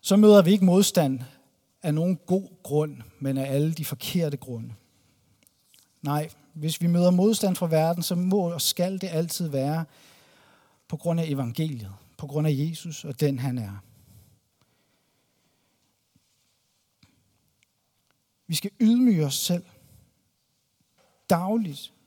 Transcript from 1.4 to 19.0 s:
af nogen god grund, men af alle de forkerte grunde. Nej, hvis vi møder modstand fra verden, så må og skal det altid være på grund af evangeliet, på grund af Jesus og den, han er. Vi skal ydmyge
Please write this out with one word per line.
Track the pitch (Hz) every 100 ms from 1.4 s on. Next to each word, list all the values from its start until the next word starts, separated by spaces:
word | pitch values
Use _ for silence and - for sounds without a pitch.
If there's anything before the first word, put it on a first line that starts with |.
| _ _ _ _
af | 160
nogen | 151 170 180
god | - 185 190 -
grund, | - 143 151 135 113 _
men | 135 135
af | 135
alle | 139 156
de | 165
forkerte | 151 127 - 180 160 143
grunde. | - 120 113 110 _ _ _ _ _ _ _ _ _ _ _ _
Nej, | 147 147 156 - _
hvis | 160 151 156
vi | 170
møder | 175 175
modstand | 180 196 226 202 185
fra | 170
verden, | 160 160 170
så | 165
må | 175 180 202 175
og | 170
skal | - - 180 190
det | 190
altid | 160 165 - 165
være | 139 135 160 165 _ - _ _ _ _ _ _ _ _
på | 151
grund | 170 165
af | 160
evangeliet, | 139 123 117 160 131 104 98 _ _
på | 143
grund | 143 156
af |
Jesus | 139 151 160 175 151
og | 156 135
den, | 147 135
han | 131 123
er. | 107 101 - _ _ - _ _ _ _ _ _ _ _ _ _ _ _ _ _ _ _ _ _ _ _ _ _ _ _ _ _ _ _ _ _ _ _ _ _ _ _ _ _ _ _ _ _ _
Vi |
skal | 160 196 _
ydmyge | 220 240